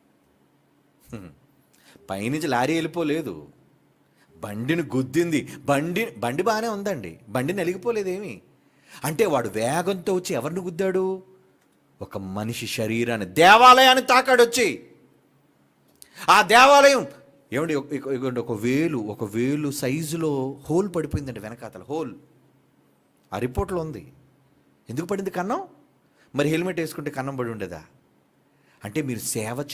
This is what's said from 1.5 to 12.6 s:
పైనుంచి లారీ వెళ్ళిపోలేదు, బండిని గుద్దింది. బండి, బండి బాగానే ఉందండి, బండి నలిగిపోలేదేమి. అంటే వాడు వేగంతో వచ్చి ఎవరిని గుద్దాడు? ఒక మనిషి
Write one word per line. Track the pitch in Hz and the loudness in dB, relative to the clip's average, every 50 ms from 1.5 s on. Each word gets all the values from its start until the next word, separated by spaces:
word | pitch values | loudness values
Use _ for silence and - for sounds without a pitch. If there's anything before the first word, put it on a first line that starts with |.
| _ _ _ _ _ _ _ - - - _ - | _ _ _ _ _ _ _ -20 -20 -18 _ -10
పైనుంచి | 95 98 104 123 143 156 165 | -8 -6 -4 -4 -4 -4 -2
లారీ | 151 127 120 127 143 160 | -2 0 0 0 0 0
వెళ్ళిపోలేదు, | 165 156 160 160 175 165 147 147 165 151 113 85 78 73 73 _ _ _ _ _ _ _ _ _ _ _ _ _ _ _ _ _ | -2 -4 -4 -4 -4 -2 -2 -2 -4 -4 -8 -10 -12 -14 -20 _ _ _ _ _ _ _ _ _ _ _ _ _ _ _ _ _
బండిని | - - 104 101 110 120 135 165 170 156 120 113 | -14 -12 -10 -8 -6 -2 -2 -2 -2 -2 -2 -2
గుద్దింది. | 131 131 131 135 165 175 170 156 127 - - - | -4 -2 -2 0 -2 0 0 0 -2 -2 -4 -12
బండి, | - - - 143 139 156 175 175 208 233 | -6 0 0 0 0 0 -2 -4 -4 -4
బండి | - - 101 110 123 127 156 185 | -6 -6 -6 -6 -4 -2 -2 0
బాగానే | 226 214 214 226 | 0 0 -2 -2
ఉందండి, | 233 214 202 202 208 185 127 98 85 80 - - 101 | -6 -6 -6 -6 -6 -6 -8 -10 -14 -16 -18 -12 -6
బండి | 104 127 127 156 196 | -4 -4 -2 -2 -4
నలిగిపోలేదేమి. | 202 165 175 185 185 - 240 233 214 196 185 180 196 214 160 107 90 _ _ _ _ _ _ _ _ _ - - - - | -4 -4 -4 -4 -4 -4 -4 -4 -4 -4 -6 -6 -8 -10 -12 -14 -16 _ _ _ _ _ _ _ _ _ -20 -12 -8 -6
అంటే | 143 160 - 220 | -4 0 0 0
వాడు | 185 147 123 120 104 | 2 2 0 0 -2
వేగంతో | 92 110 113 127 147 170 170 190 202 180 165 208 185 | -4 -2 -2 0 0 -2 -2 -2 -4 -4 -2 -2 -2
వచ్చి | 180 180 - 170 | -2 -2 -4 -4
ఎవరిని | 120 120 156 170 190 | -4 -4 -4 -6 -6
గుద్దాడు? | 175 185 165 165 196 190 180 190 190 190 190 185 - - - _ _ _ _ _ _ _ _ _ _ _ _ - | -8 -8 -6 -4 -2 0 0 0 -2 -2 -4 -6 -10 -18 -20 _ _ _ _ _ _ _ _ _ _ _ _ -18
ఒక | 101 - - | -14 -12 -10
మనిషి | 101 98 95 95 104 107 113 113 - | -10 -8 -8 -6 -6 -6 -6 -6 -8